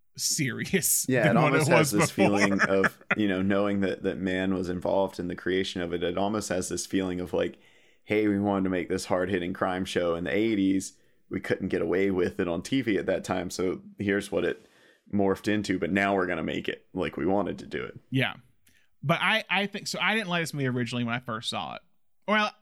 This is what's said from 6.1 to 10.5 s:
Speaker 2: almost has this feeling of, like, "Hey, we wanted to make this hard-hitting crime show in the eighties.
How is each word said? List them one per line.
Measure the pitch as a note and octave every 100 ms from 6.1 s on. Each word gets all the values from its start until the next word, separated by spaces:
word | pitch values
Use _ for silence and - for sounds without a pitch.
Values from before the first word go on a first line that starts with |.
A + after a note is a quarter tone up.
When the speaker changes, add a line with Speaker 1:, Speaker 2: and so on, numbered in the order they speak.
| F2
Speaker 2:
almost | G2+ G#2+ G2+
has | F2+ F#2
this | F2+ -
feeling | G2 F#2+ F2+
of, | F2+
like, | F2+ F2+ - - _ _ _
"Hey, | - G#2+ G#2+
we | G2
wanted | G#2 G2 F#2+
to |
make | F#2 -
this | F#2 -
hard-hitting | F#2 F#2 F#2+ F2
crime | F#2+ F#2+ F#2 F#2+
show | F#2+ F2 E2+
in | F2
the | F2+
eighties. | A2+